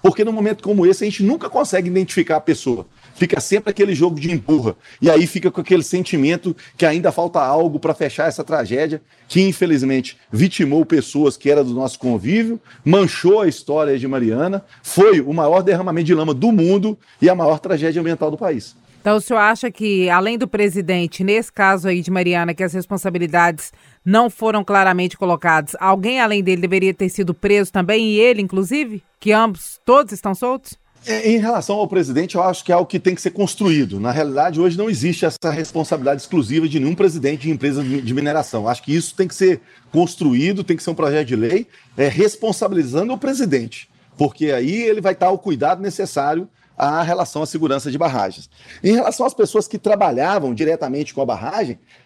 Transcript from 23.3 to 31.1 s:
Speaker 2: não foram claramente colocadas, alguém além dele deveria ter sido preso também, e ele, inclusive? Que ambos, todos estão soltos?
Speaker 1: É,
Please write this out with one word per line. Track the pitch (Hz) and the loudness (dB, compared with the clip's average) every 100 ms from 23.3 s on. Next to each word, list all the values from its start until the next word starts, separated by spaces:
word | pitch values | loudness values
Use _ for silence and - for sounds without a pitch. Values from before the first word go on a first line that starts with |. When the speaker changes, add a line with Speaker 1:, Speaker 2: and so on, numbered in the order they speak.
| 175 170 160 - _ _ _ | 2 2 0 -14 _ _ _
Speaker 2:
não | 180 220 240 | 2 4 2
foram | - 220 214 | 0 -2 -2
claramente | 202 202 190 180 180 - | 2 2 4 2 -2 -2
colocadas, | 185 170 170 160 147 - | -2 0 2 2 0 -2
alguém | 190 196 202 262 | 0 2 0 0
além | 226 208 | 0 0
dele | 185 180 | 0 0
deveria | 180 190 185 | 0 2 0
ter | 185 185 | 0 -4
sido | - 180 | -2 -4
preso | 170 202 202 190 | -2 2 2 2
também, | 196 180 220 220 | -2 0 0 2
e | 208 | 4
ele, | 240 220 | 4 4
inclusive? | 190 190 190 285 254 214 _ _ | 0 -2 -2 -2 -4 -8 _ _
Que | 214 | 2
ambos, | 214 226 185 - - | 2 2 -2 -14 -8
todos | - 269 220 | 2 4 2
estão | 202 202 | -6 -6
soltos? | 185 247 262 - - _ _ | -4 -4 -6 -10 -20 _ _
Speaker 1:
É, | - | -8